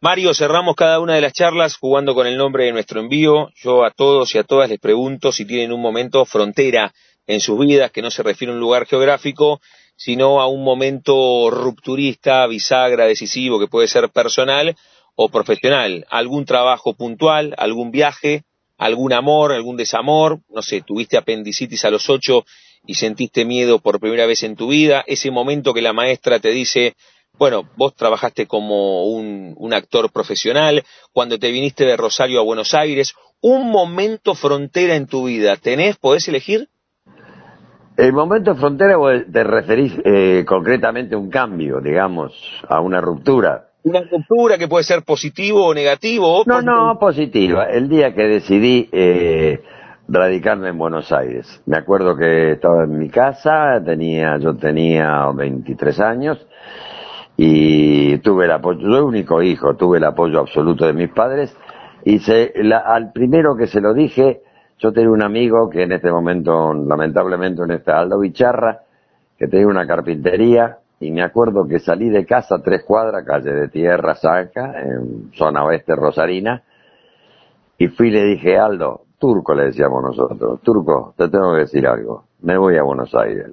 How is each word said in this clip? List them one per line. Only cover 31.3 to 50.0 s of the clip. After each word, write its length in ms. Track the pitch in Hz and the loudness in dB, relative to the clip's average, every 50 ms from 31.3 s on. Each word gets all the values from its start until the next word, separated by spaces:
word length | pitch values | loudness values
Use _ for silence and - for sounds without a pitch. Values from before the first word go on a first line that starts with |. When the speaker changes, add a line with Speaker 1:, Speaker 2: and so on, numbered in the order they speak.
| 117 110 | -4 -4
Speaker 1:
te 140 | 104 120 120 | -4 -4 -4
viniste 320 | 127 139 143 135 - 143 | -2 -4 -6 -2 0 2
de 120 | 131 123 | 2 2
Rosario 440 | 110 117 110 - - 131 127 127 120 | 2 0 -4 -2 -2 -2 0 0 0
a 20 | 110 | 0
Buenos 320 | 107 113 110 107 - - | 0 -2 -4 -4 -2 0
Aires, 400 | 156 151 156 147 135 135 - - _ _ _ _ _ | 0 0 0 -2 -2 -4 -4 -6 _ _ _ _ _
un 300 | - 220 254 262 269 240 | 2 2 2 2 2 0
momento 640 | 220 202 180 170 170 180 196 214 220 214 _ - 185 | 0 0 0 0 -2 -4 -4 -4 -4 -4 _ -4 -4
frontera 600 | 151 - 143 143 143 143 139 _ 175 180 180 165 | -2 0 -2 -2 -2 -4 -6 _ 0 0 2 0
en 100 | 151 139 | 0 -2
tu 200 | 131 - 135 127 | -4 -6 -6 -4
vida, 280 | 127 120 113 104 104 98 - _ | -4 -4 0 0 0 0 0 _
¿tenés? 340 | 117 123 143 165 208 202 | -4 -2 0 0 -2 -2
¿Podés 300 | _ - 135 139 170 165 | _ 0 2 2 2 0
elegir? 400 | - 156 135 - - 196 220 262 _ _ _ _ _ _ _ _ _ _ _ - - - - - - - _ _ _ _ _ _ _ _ | -2 -4 -6 -4 -2 -4 -4 -4 _ _ _ _ _ _ _ _ _ _ _ -20 -20 -20 -20 -20 -20 -20 _ _ _ _ _ _ _ _
Speaker 2:
El 160 | - 123 131 131 | 2 2 2 2
momento 440 | 139 151 170 202 226 196 202 185 | 2 0 0 0 0 0 0 -2
frontera, 400 | 127 135 143 143 135 190 196 196 | 0 -2 -2 0 2 2 2 4
vos 160 | 170 143 135 131 123 117 - - | 4 2 2 0 0 -2 -2 -2
te 120 | 113 117 | 0 0
referís, 480 | 101 110 110 101 - 110 117 143 131 90 - - | 2 0 -2 0 0 0 0 0 0 -2 -2 0
eh, 400 | - 104 98 95 95 92 92 87 | 2 4 4 4 4 4 2 2
concretamente 680 | - 98 95 82 95 123 123 - 113 113 120 127 107 110 | 0 -2 -2 0 0 -2 0 0 -2 -4 -4 -8 -6 -6
a 40 | 107 | -6
un 120 | 98 95 | -6 -4
cambio, 500 | - 135 127 113 98 85 80 73 65 65 | -4 -4 -4 -4 -4 -6 -6 -4 -4 -4
digamos, 520 | 67 73 76 87 95 95 92 85 76 67 - - - - - - - - | -4 -2 0 0 0 -2 -2 -6 -8 -8 -10 -16 -20 -20 -18 -18 -6 -2
a 120 | - 76 | -2 -2
una 200 | 85 92 92 90 | 0 0 -2 -2
ruptura. 680 | 85 85 85 71 - - 135 127 104 85 69 - - _ _ _ _ | -2 -2 -6 -4 0 0 2 2 2 0 0 -2 -8 _ _ _ _
Speaker 1:
Una 160 | 160 170 180 | -2 -2 -2
ruptura 580 | 180 170 175 170 151 _ 226 240 240 233 208 175 | -2 -2 -6 -6 -2 _ 0 2 4 2 2 0
que 80 | 170 | 0
puede 160 | 165 170 175 156 | -2 0 -2 0
ser 220 | - 180 170 165 | 2 0 -2 0
positivo 640 | - 156 139 - 151 - - 190 202 214 202 196 | -2 -4 -4 -4 -10 -10 -6 -6 0 2 2 2
o 60 | 170 160 | 2 2
negativo. 680 | 147 143 143 139 139 - 220 233 233 185 160 170 185 | 2 0 0 0 0 -2 -4 -2 0 2 2 2 2
O 40 | 220 | 2
Speaker 2:
No, 120 | 226 247 | 2 2
Speaker 1:
positivo. 200 | 247 240 240 240 | 0 2 2 2
Speaker 2:
no, 220 | 233 226 226 226 226 | 2 2 2 0 2
positiva. 640 | 214 196 160 143 151 131 104 113 95 92 87 90 104 | 2 0 2 0 -4 -2 0 0 2 2 2 0 0
El 220 | - 101 120 127 139 | 0 0 -2 0 2
día 240 | 151 156 147 131 110 | 2 4 4 2 2
que 100 | 98 107 | 0 2
decidí, 600 | 107 107 104 - - 98 101 107 123 127 123 117 - | 2 2 0 2 2 2 4 4 4 4 2 0 0
eh, 720 | - 92 92 90 90 90 87 85 80 80 78 78 73 - - - - - - - - _ | 0 2 4 4 4 4 2 0 0 2 0 0 -2 -2 -8 -18 -20 -20 -20 -20 -20 _